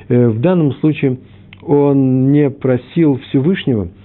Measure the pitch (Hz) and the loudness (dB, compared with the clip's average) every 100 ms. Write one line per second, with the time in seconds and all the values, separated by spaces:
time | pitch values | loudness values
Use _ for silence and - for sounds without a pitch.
0 | - 123 120 110 147 185 151 120 156 151 | -2 0 2 0 0 0 0 0 -4 -2
1 | 139 127 - - - - - 143 143 139 | -4 -4 -12 -20 -20 -14 -2 0 2 2
2 | 131 131 131 143 143 - 127 127 - 165 | 2 0 2 2 0 -2 -2 -2 -4 -2
3 | 156 127 - 143 139 190 - 113 87 - | 0 0 -2 -2 0 -2 -2 -4 -4 -12